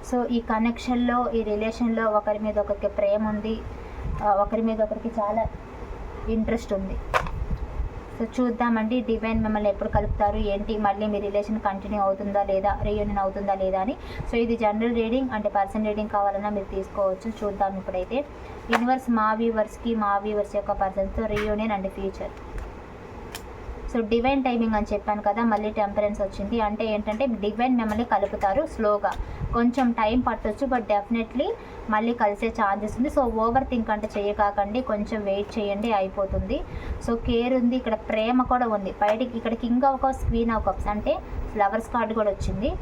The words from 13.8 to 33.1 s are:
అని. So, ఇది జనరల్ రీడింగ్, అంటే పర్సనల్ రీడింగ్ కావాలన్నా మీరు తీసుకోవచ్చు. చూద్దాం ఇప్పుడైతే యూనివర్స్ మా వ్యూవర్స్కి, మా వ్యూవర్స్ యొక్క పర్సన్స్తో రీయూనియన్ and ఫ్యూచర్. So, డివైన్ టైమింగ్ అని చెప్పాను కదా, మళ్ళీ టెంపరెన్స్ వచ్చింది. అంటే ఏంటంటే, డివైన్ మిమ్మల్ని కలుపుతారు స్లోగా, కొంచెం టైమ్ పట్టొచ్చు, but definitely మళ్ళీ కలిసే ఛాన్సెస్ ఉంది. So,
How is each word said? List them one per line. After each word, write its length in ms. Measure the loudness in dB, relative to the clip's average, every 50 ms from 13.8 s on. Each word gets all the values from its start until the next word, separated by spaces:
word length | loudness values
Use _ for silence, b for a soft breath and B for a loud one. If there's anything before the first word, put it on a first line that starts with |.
అని. 160 | 2 0 -2 -4 B B B B B 0
So, 60 | 2
ఇది 200 | 2 2 2 2
జనరల్ 380 | 2 4 2 2 4 2 2 2
రీడింగ్, 360 | 2 2 2 2 2 0 0
అంటే 180 | -2 0 -2 2
పర్సనల్ 380 | 2 2 2 2 0 0 0
రీడింగ్ 240 | 0 0 0 -2 0
కావాలన్నా 380 | 0 2 2 2 2 0 -2 -2
మీరు 260 | -2 -2 -4 -4 -6
తీసుకోవచ్చు. 580 | -6 -6 -4 -2 0 2 2 0 0 -4 -8 -6 -2 -4
చూద్దాం 320 | -4 0 0 0 0 0
ఇప్పుడైతే 400 | -4 -6 -4 -4 -4 -4 -2 -2 -2 -2 -4 B B B B B B B 0
యూనివర్స్ 400 | 0 2 4 2 2 2 2 0
మా 240 | 2 4 4 2 2
వ్యూవర్స్కి, 600 | 2 2 2 2 2 0 -2 -4 -6 -2 -2 0
మా 240 | 0 2 2 2 2
వ్యూవర్స్ 380 | 0 0 0 0 -2 0 -2
యొక్క 160 | -2 0 0
పర్సన్స్తో 540 | 0 0 0 0 0 -2 -2 -2 0 -2 -2
రీయూనియన్ 560 | 0 0 0 0 0 0 0 0 0 -2 -2
and 80 | -2 -4
ఫ్యూచర్. 640 | -6 -4 -6 -4 -4 -6 -10 -10 -10 -12 -14 -10 -8 -8 -8 -8 -12 -14 -14 -16 -16 -16 -16 -14 -14 -14 -14 -12 -12 -12 -12 -12 -14 -12 -12 -12 -10 -8 -8 -2
So, 160 | -2 -2 0 2
డివైన్ 360 | 2 2 4 4 2 4 2
టైమింగ్ 300 | 2 2 2 2 2 2
అని 120 | 0 0 0
చెప్పాను 300 | -2 -2 0 0 -2 2
కదా, 220 | 2 0 2 4 2
మళ్ళీ 260 | 2 2 2 0 -2
టెంపరెన్స్ 500 | 0 0 -2 0 2 0 0 0 0 0
వచ్చింది. 400 | -4 -4 -2 -6 -4 -2 0 2
అంటే 260 | 2 0 0 0 0
ఏంటంటే, 400 | 0 0 0 0 -2 0 0 0
డివైన్ 500 | 0 0 0 -2 -2 0 2 2 4 4
మిమ్మల్ని 280 | 4 2 2 0 0 2
కలుపుతారు 600 | 2 2 2 2 0 -2 0 0 2 2 2 0
స్లోగా, 440 | -2 -2 0 2 4 4 4 2 0 -2 B B B B B B -2
కొంచెం 400 | 2 4 4 4 4 4 2 2
టైమ్ 300 | 4 2 2 4 4 2 2 2
పట్టొచ్చు, 380 | -2 0 -2 -4 -2 0 0
but 160 | 0 0 0
definitely 680 | 2 2 0 0 2 0 0 -2 -2 -2 -2 -2 0 0 -2 B B B B B -4 0
మళ్ళీ 220 | 0 2 2 2
కలిసే 360 | 2 2 2 2 2 0 -2 -2
ఛాన్సెస్ 500 | 0 2 2 2 2 0 -2 -4 -2 0
ఉంది. 100 | -2
So, 100 | 2